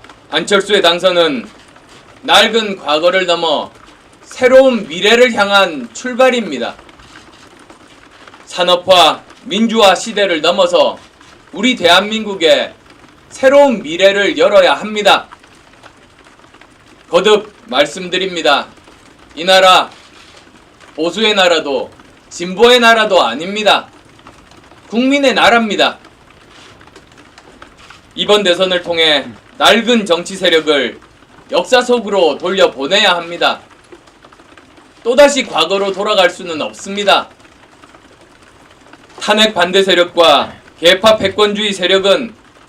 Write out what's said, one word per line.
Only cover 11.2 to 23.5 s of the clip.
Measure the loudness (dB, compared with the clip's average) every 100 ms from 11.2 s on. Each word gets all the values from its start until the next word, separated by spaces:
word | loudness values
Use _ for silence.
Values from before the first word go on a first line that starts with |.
| -20 -20 _
우리 | -4 -2 0
대한민국에 | 2 2 0 -4 -8 -2 2 2 0 -10 -20 -20 -20 _ _
새로운 | -4 2 4 4 2
미래를 | -6 0 2 2 -2 0
열어야 | 2 4 2
합니다. | 0 -6 -4 0 0 -2 -20 -20 -20 _ _ -20 _ _ _ -20 _ _ -20 -20 _ _ -20 -4
거듭 | 0 2 0 -2 -18 -6
말씀드립니다. | -2 -2 -4 -8 -6 -6 -4 0 0 -2 -16 -20 -20 -20 _ -20 -8
이 |
나라 | 0 4 6 4 2 -10 -20 -20 -20 -20 -20 -20 _ _ -18 -8
보수의 | -6 -2 -2
나라도 | 0 0 0 -2 -6 -8 -14 -20 _ _
진보의 | -12 -10 0 2 4
나라도 | 4 2 2 2
아닙니다. | 0 -2 -8